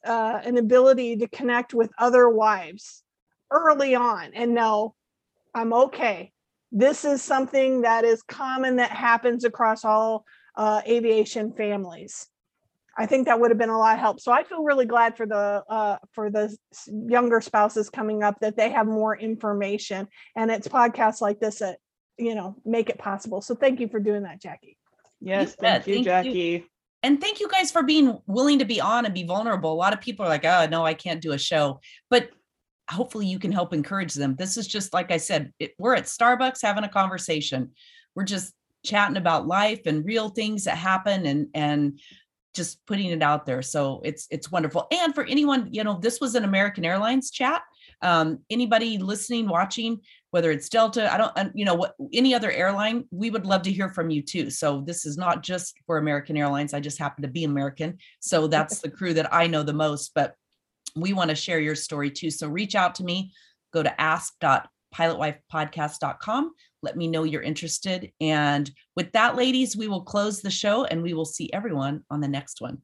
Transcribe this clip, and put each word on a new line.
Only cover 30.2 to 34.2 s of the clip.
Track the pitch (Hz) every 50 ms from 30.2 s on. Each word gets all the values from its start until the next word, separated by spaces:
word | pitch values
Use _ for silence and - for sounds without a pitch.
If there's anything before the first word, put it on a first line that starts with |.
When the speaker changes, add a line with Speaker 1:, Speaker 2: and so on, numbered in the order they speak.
| 202
Speaker 3:
are | 170
like, | 156 147 147
"Oh, | 160 180 180 165 156
no, | 160 165 165
I | 160 160
can't | - - 180 165 165
do | 160 160 143
a |
show." | 139 - - 175 156 151 139 135 135 _ - - - _ _
But | 247 240 240 - _ _ _ _ _ _ _ _ _ _ _ -
hopefully | 156 185 247 - - 220 208
you | 190 185 190
can | - 180
help | 202 185 175 175 180
encourage | 156 143 - 196 196 185 165 -
them. | 143